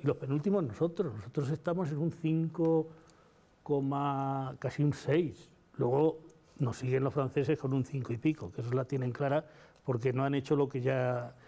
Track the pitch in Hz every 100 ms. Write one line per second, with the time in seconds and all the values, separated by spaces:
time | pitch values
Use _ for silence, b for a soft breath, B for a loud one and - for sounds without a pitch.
0 | 135 - 135 147 196 202 135 101 170 170
1 | 165 107 - 151 131 151 175 170 156 147
2 | 165 - 156 160 165 165 165 160 156 B
3 | B B B B B _ - 143 135 139
4 | 143 135 139 135 131 135 131 - 147 131
5 | - 156 156 - - _ _ - 123 135
6 | 160 160 - - _ - 127 - 127 131
7 | 135 147 135 147 135 156 135 135 127 139
8 | 117 117 156 151 90 - 117 127 127 135
9 | 127 117 139 147 - B B B - 120
10 | 127 123 139 139 131 143 135 131 127 131
11 | 127 123 120 -